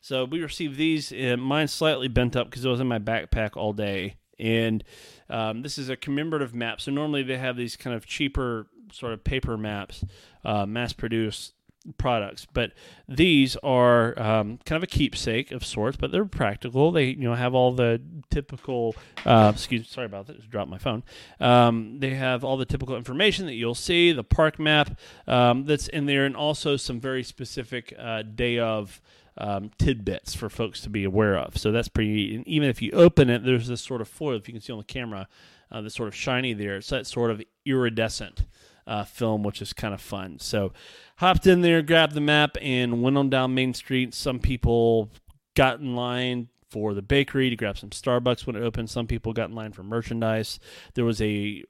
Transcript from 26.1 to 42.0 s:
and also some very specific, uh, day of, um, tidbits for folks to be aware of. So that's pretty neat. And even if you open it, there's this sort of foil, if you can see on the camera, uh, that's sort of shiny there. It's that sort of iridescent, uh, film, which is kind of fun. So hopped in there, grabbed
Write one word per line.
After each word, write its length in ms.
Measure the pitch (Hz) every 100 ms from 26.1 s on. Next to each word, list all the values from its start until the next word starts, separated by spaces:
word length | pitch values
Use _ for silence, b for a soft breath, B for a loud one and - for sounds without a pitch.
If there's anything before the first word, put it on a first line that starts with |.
| 139 139
and 80 |
also 420 | 120 147 147 156 139
some 220 | - 120
very 240 | 131 131
specific, 720 | 120 - 123 - 117 123 - -
uh, 260 | 117 113
day 360 | 110 110 123 120
of, 420 | 113 110 101 - b b b -
um, 360 | 104 101 104 _
tidbits 540 | 151 127 98 92 -
for 160 | - 107
folks 320 | - 113 -
to 60 | 113
be 140 | 104
aware 340 | 98 95 107 95
of. 220 | 64 -
So 140 | 107
that's 160 | 113 -
pretty 240 | - 107
neat. 220 | 107 110 107
And 100 | -
even 220 | 151 143
if 120 | 117
you 120 | 117
open 360 | - 175 - 131
it, 140 | 120
there's 240 | 123 123 117
this 140 | 120
sort 200 | - 123
of 60 | 107
foil, 300 | - 151 117
if 100 | 101
you 80 |
can 60 | 117
see 120 | -
on 60 | 113
the 60 |
camera, 420 | 104 131 120 104 95 b b b b
uh, 80 | 113
that's 160 | 107 -
sort 100 | 113
of 80 |
shiny 380 | 101 - 127 127
there. 240 | 107 101 98
It's 140 | -
that 140 | 135
sort 280 | 101 - 117
of 100 | 107 110 _ -
iridescent, 800 | 131 123 110 110 - 101 - - b b b -
uh, 160 | 107
film, 400 | 104 - 117 107
which 180 | 104 98
is 120 | 101
kind 200 | - 110
of 80 | 98
fun. 380 | - 98 92 73
So 340 | - 110 98 - B B B B
hopped 320 | 180 180 185
in 140 | 180
there, 200 | 175 165
grabbed 320 | 147 165